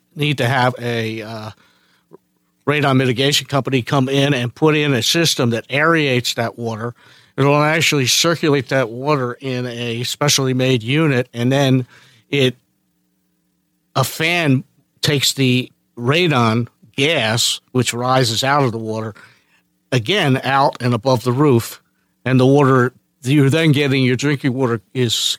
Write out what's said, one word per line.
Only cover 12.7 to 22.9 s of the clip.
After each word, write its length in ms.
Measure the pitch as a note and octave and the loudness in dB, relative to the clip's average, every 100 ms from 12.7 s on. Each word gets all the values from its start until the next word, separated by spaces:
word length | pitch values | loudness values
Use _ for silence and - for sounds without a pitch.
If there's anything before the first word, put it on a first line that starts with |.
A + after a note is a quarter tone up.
| _ _ _ _ _ _ _ _ _ _ _ _ - | _ _ _ _ _ _ _ _ _ _ _ _ -4
a 80 | |
fan 640 | B2+ - D#3+ F3 D#3 B2+ - _ _ _ | -4 -2 -2 0 2 0 -2 _ _ _
takes 300 | - D3 - | -2 0 0
the 400 | - C3 B2+ B2 _ _ - | 0 0 0 -2 _ _ -6
radon 720 | A#2+ D#3+ F3 C3 A#2 A2+ A#2 _ _ - | -2 0 2 2 2 0 -4 _ _ -2
gas, 640 | C#3+ D#3+ A2 A#2 - - _ | 0 0 0 -2 -2 -4 _
which 220 | B2+ A#2+ | -2 -2
rises 500 | A#2 B2 C3 A#2+ A2 | -2 0 0 0 -2
out 200 | C3 D3 | 0 0
of 100 | C3 | 0
the 40 | A2+ | -2
water, 380 | A2 A2 A2 - - _ _ _ _ _ - | -6 -6 -8 -12 -20 _ _ _ _ _ -4
again, 440 | B2+ G#2+ G3+ D3 C3 | -2 0 0 2 0
out 380 | C3 C3+ D3 - | 0 2 2 0
and 120 | B2+ | -2
above 300 | A#2 C3+ B2+ | -2 0 0
the 80 | B2+ | 0
roof, 500 | B2 D3+ A#2 - - _ _ _ _ B2 | 2 4 4 0 -12 _ _ _ _ 0
and 120 | C3 | 2
the 80 | B2+ | 4
water 460 | C#3+ C3+ C3 B2 | 6 6 4 2